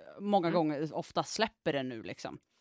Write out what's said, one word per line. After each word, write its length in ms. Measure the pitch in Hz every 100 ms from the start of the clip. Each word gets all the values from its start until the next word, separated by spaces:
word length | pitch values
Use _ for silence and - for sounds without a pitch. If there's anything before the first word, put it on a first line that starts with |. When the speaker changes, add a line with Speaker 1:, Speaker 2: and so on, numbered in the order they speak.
| - -
Speaker 1:
många 280 | 202 196 170
Speaker 2:
Mm. 100 | 175
Speaker 1:
gånger, 360 | 156 143 156
ofta 280 | 165 - 175
släpper 500 | 151 - 208 - -
det 100 | 135
nu 200 | 127 117
liksom. 360 | 92 - - 135 _ _